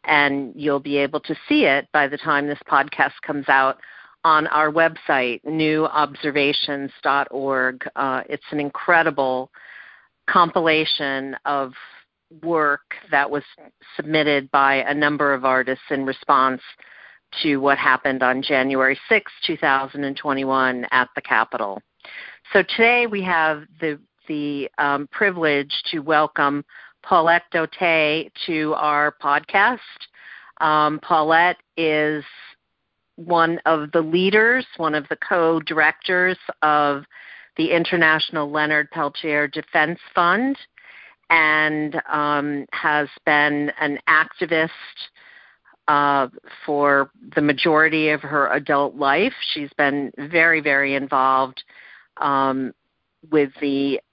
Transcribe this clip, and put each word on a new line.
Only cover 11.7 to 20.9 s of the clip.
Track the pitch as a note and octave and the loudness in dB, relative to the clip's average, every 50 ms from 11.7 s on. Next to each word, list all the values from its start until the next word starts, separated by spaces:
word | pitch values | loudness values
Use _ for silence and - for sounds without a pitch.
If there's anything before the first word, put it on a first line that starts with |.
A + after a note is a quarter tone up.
| C3 - - - - - _ _ _ _ _ _ E3+ D#3 D#3 | -10 -20 -20 -20 -20 -20 _ _ _ _ _ _ -20 -10 -4
work | E3 E3+ D#3 D3+ D3 C#3+ - _ _ - - - - | -2 0 2 2 2 0 -2 _ _ -16 -16 -8 -2
that | D#3 C#3 C#3+ - | 0 0 0 0
was | D3 C#3+ - - - - D3+ - _ _ - - - | -4 -6 -8 -10 -20 -20 -20 -20 _ _ -20 -14 -12
submitted | - D3+ D3+ D#3 D#3 D3+ D3+ D3 C#3+ C#3 C#3 | -10 -6 -2 0 2 2 2 2 0 -2 0
by | - C#3+ C#3 C#3 C#3 C3+ - | 0 2 4 4 2 2 0
a | - D3 | -2 -2
number | D3+ D3+ D3 D3 C#3+ D3 C#3+ C#3 | 0 0 0 0 0 0 0 0
of | B2+ B2+ | 0 0
artists | C3+ C3 C3 B2+ C3 C3 - - - | 0 0 2 0 -2 -6 -6 -6 -6
in | D3+ C3+ C3+ | -6 -4 -4
response | C3 C3 - - - D3 C3 C3 C3 C3 C3 - - - _ - - - - - - - _ _ _ - - - | -4 -6 -6 0 2 4 4 4 2 0 -4 -10 -18 -20 _ -20 -20 -20 -20 -20 -20 -20 _ _ _ -12 -4 -2
to | D#3+ C#3+ C3+ | -2 0 2
what | C3+ C#3+ C#3 - | 2 2 0 2
happened | - C#3 C3 B2+ - C#3 C3 C3 C3 | 2 2 2 2 0 -2 -2 0 0
on | B2+ B2+ C3 | 0 0 -2
January | C3+ - D3 C3 C3 C3+ C3+ C3 C3 C3 C3+ - - - | -2 0 0 0 0 0 0 2 2 0 0 -2 -2 0
sixth, | A3+ G#3 - - - - - | 0 0 0 -4 -14 -10 -6
two | - E3 | -6 -4
thousand | D3 - D3 C3+ C3+ C3+ C3+ - C#3+ | -2 0 2 2 0 0 -4 -8 -6
and | C#3+ C3+ C#3 | -6 -6 -6
twenty-one | - - D3+ C3+ C3+ C3+ C3 C3 C3+ C3 C3 B2+ B2 A#2+ - | -6 -4 -4 -2 -2 -2 0 0 0 0 0 -2 -4 -4 0